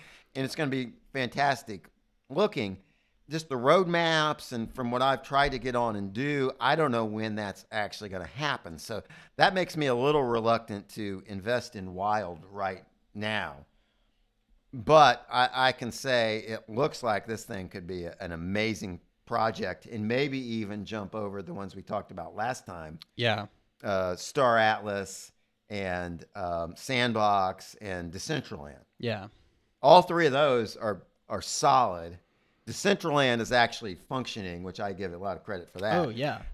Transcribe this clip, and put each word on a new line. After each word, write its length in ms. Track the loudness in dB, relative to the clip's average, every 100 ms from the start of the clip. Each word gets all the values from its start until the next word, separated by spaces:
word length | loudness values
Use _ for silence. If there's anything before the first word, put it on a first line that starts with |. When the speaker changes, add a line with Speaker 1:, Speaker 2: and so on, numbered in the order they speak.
| -20 -20 _ -6
Speaker 1:
And 100 | -6
it's 100 | -2
gonna 140 | -2
be 220 | -2 -4 -10 _
fantastic 720 | -4 -4 0 0 0 -4 -14 -14 _ _ _ -6
looking. 480 | 0 0 0 -4 -6 _ _ _ _ -10
Just 220 | -8 -4
the 60 | 0
roadmaps 960 | 6 6 6 2 2 2 2 -2 -6
and 200 | -8 -6 -4
from 160 | -2
what 100 | 2
I've 220 | 2 2
tried 300 | 2 2 2
to 40 | 2
get 180 | -2 0
on 200 | 0 -2
and 180 | -4
do, 380 | -4 -2 0 0 0
I 160 | 2 2
don't 160 | 2
know 140 | 2 0
when 280 | -2 -4
that's 320 | -4 -6 -8 -8
actually 380 | -6 -4 -6 -10
gonna 180 | -8 -10
happen. 500 | -4 -4 -4 -6 -14
So 240 | -10 -10 -10 -18 -10 4
that 180 | 4 4
makes 200 | -2 0
me 120 | 0
a 80 | 2
little 280 | 4 4
reluctant 640 | 4 2 4 2 0 -12 -10
to 340 | -10 -8 -8 -8
invest 500 | -8 -2 -2 -4 -12
in 200 | -10 -4
Wild 500 | -2 -2 -2 -10 -14
right 320 | -6 -6 -6 -14 _ _ -8
now. 400 | -4 -4 -6 -10 -20 _ _ _ _ _ _ _ _ _ _
But 520 | -6 6 8 10 6 0
I, 180 | 0 2
I 180 | 2 2
can 200 | 2 -4
say 480 | -6 0 2 2 0 -4
it 220 | -10 -6
looks 320 | -2 -2 0
like 240 | -2 -2 -2
this 180 | -8 -8
thing 240 | -10 -8
could 180 | -10 -8
be 160 | -8 -8
a, 100 | -8
an 140 | -8
amazing 640 | -6 -4 0 0 -2 -6 -10 _ _ -6
project 600 | 0 0 -2 -6 -8 -10
and 220 | -6 -2
maybe 300 | 0 0 -4
even 480 | -6 -4 -4 -6 -8
jump 300 | -8 -8 -6
over 260 | -6 -8
the 120 | -10
ones 220 | -10 -12 -12
we 60 |
talked 300 | -8 -8 -8
about 240 | -12 -10 -6
last 300 | -4 -4 -10
time. 340 | -12 -12 -14 -14 -2
Speaker 2:
Yeah. 300 | 0 0 -4 _ _ _
Speaker 1:
Uh, 320 | -2 0 0 -4
Star 400 | -6 2 4 6
Atlas 720 | 6 2 -2 -4 -6 -10 -18 _ _ _ -10
and, 540 | -6 -4 -4 -4 -8 -12 -8
um, 400 | -4 -4 -4 -8
Sandbox 1000 | -4 0 2 2 4 4 2 -2 -12 -14
and 300 | -8 -6 -8
Decentraland. 720 | -8 -6 -6 -6 -12 -14 -18 _ -10
Speaker 2:
Yeah. 280 | -6 -6 -10 _ _ _ _ _
Speaker 1:
All 200 | 10 10
three 260 | 10 4 4
of 60 |
those 420 | 4 4 4 0 -4
are, 280 | -4 -4 -8 _ -10
are 120 | -8
solid. 800 | -6 0 6 6 4 0 -10 -14 _ _ _ _ -14
Decentraland 720 | -2 0 2 2 4 4 2
is 120 | 2
actually 440 | 4 4 0 -10 -10
functioning, 680 | -6 -6 -6 -8 -8 -8
which 160 | -8 -6
I 120 | -6
give 220 | -6 -8
it 20 | -6
a 40 |
lot 180 | -8 -8
of 60 |
credit 260 | -8 -10 -10
for 80 | -6
that. 260 | 0 0 0
Speaker 2:
Oh, 40 |
yeah. 320 | -2 -4 -6 -6